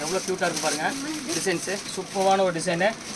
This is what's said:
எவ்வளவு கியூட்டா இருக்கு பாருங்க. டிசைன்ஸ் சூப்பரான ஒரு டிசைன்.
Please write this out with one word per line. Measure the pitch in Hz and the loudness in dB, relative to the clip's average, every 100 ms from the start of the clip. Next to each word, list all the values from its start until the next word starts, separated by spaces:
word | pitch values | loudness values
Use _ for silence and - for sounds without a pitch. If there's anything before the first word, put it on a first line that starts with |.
எவ்வளவு | 151 185 185 | 0 -2 -2
கியூட்டா | 185 - | 0 0
இருக்கு | - - | 0 0
பாருங்க. | 147 165 269 143 294 262 | 0 0 -2 -4 -6 -4
டிசைன்ஸ் | 170 190 170 - 196 - | -2 0 0 -2 -4 -4
சூப்பரான | - 185 196 190 196 | -8 -4 2 4 6
ஒரு | 185 165 | 4 2
டிசைன். | 170 170 196 226 - | 0 2 2 0 -6